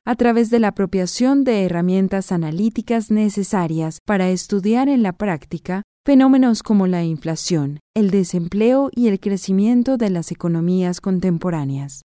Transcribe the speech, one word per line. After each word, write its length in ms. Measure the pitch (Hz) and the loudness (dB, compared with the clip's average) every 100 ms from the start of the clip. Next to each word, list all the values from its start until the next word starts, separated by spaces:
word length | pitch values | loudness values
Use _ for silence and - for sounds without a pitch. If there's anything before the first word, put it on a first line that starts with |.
| - | -4
a 100 | 247 | 0
través 340 | 240 233 226 | 2 2 2
de 100 | 240 | 2
la 100 | 214 | 2
apropiación 760 | - 190 190 180 - 254 277 | 0 -2 -2 -2 0 2 2
de 200 | 262 220 | 2 2
herramientas 680 | 185 170 180 190 190 196 190 | 0 0 0 2 0 -2 -2
analíticas 800 | 180 160 160 220 226 220 226 214 | -2 -2 -2 -2 -4 -4 -4 0
necesarias 880 | 214 214 202 190 202 170 160 160 - - | 0 0 -2 -2 -2 -2 -2 -4 -6 -4
para 240 | 202 185 | 0 0
estudiar 600 | 185 - 202 196 233 269 | 0 -2 -2 0 0 2
en 140 | 269 | 2
la 100 | 202 | 0
práctica 680 | 175 208 160 - 165 - 185 - _ - | -2 -4 -4 -8 -12 -8 -8 -8 _ 2
fenómenos 580 | 277 269 269 254 220 | 4 6 6 4 2
como 220 | - 208 185 | 2 2 2
la 180 | 180 165 | 0 -2
inflación, 760 | 160 160 160 - 165 139 147 _ | -4 -6 -6 -2 -2 -2 -6 _
el 160 | - 202 | 0 2
desempleo 800 | 196 180 180 170 196 220 262 277 | 2 0 -2 -4 0 2 2 0
y 140 | - 240 | 0 0
el 140 | 196 | 0
crecimiento 760 | 202 196 - 190 208 247 240 262 | -2 -4 -2 0 2 2 2 0
de 140 | 220 | 0
las 220 | 175 160 | -2 -4
economías 680 | 170 175 165 170 185 180 180 | -6 -4 -2 0 0 0 -4
contemporáneas. 1040 | - 185 185 165 180 165 139 139 139 - _ | -4 -2 0 -2 -2 -4 -4 -6 -10 -14 _